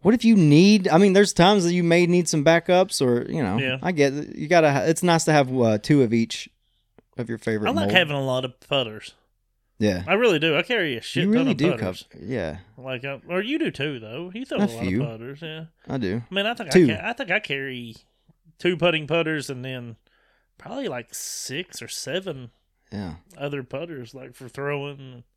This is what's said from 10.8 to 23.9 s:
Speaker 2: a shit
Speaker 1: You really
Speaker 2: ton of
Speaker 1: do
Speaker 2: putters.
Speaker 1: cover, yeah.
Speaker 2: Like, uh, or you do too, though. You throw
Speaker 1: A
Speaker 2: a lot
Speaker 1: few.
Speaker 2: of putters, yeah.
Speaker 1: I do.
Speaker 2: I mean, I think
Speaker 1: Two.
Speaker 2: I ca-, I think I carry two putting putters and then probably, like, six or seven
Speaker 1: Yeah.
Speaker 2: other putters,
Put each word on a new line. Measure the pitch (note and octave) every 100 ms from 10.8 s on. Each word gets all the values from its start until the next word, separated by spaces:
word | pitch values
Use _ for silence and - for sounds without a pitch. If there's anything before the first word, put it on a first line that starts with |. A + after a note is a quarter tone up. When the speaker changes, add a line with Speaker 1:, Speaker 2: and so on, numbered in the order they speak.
| E3 A#2
Speaker 2:
a |
shit | - -
Speaker 1:
You | F#3
really | A3+ C4+
Speaker 2:
ton |
of | D3
Speaker 1:
do | D#3+
Speaker 2:
putters. | A#2 G2 F#2 -
Speaker 1:
cover, | -
yeah. | F2 B2 E2 E2+ - -
Speaker 2:
Like, | C3 B2+
uh, | C3+ C3+ -
or | F3+
you | G#3+ D4+
do | C#4+
too, | - D3 C3
though. | G#2+ B2+ F3+
You | G3
throw | C4 D4
Speaker 1:
A |
Speaker 2:
a | G3+
lot | A2+
Speaker 1:
few. | F#2 G2
Speaker 2:
of | A#2
putters, | A2+ A#2+ C#3+
yeah. | D#3+ D#3+ D#3+ _ -
Speaker 1:
I | C3+
do. | G2 A2 A#2+
Speaker 2:
I |
mean, | F#3+ G3+
I |
think | A#3+ F#3
Speaker 1:
Two. | D3
Speaker 2:
I | D3+
ca-, | D#3+ F#3
I |
think | A#3+ A3+
I | G3
carry | - C#3 C3+ B2+ A#2 A2 _ _ _ _ _ _
two | F3+ F3
putting | F3 D#3+ C#3+
putters | E3 D#3+ D#3 C3+
and | C3
then | B2+ B2+ A#2+ A2 _ _ _ _ _ _
probably, | D#3 B3+ A#3+
like, | B2 A#2
six | - - - - C3+ F3+ -
or | -
seven | - - E3+ F#3+ C3+ A#2+ _ _ _ _
Speaker 1:
Yeah. | G2+ F#2 D#2+ _ -
Speaker 2:
other | C#3+ C#3+
putters, | B2+ C3+ E3+